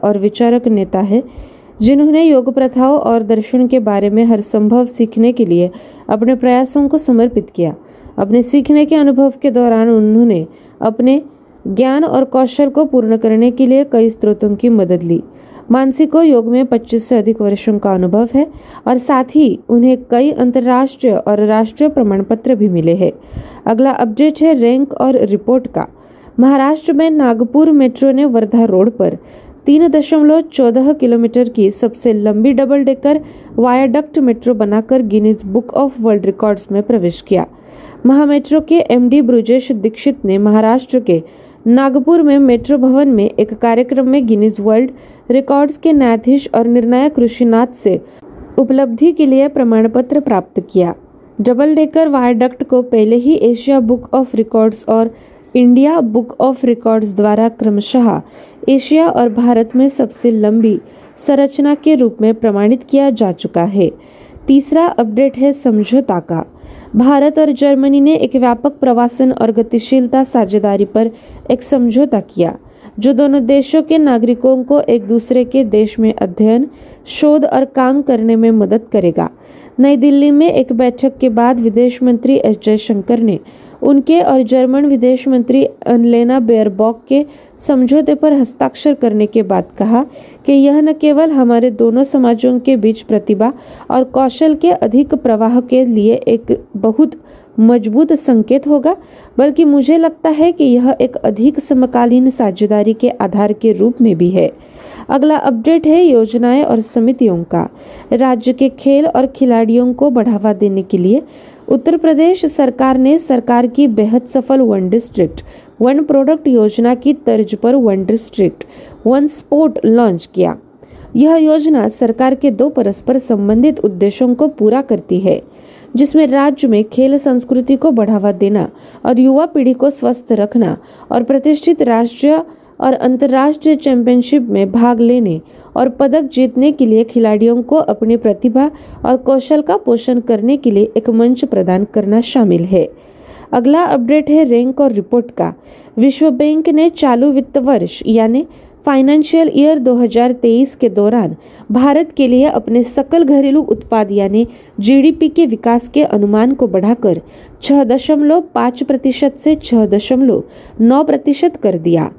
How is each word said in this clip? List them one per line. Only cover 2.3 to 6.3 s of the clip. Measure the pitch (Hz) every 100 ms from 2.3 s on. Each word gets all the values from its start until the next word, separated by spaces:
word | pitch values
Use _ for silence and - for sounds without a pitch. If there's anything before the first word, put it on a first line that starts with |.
| 277 247
प्रथाओं | 262 262 262 262 294 -
और | 233
दर्शन | 208 220 214 254 254
के | 262
बारे | 214 202 208
में | 214 233
हर | 220
संभव | 208 220 214 233 247
सीखने | - 226 226 226
के | 247 202
लिए | 170 180 - - - -
अपने | 214 226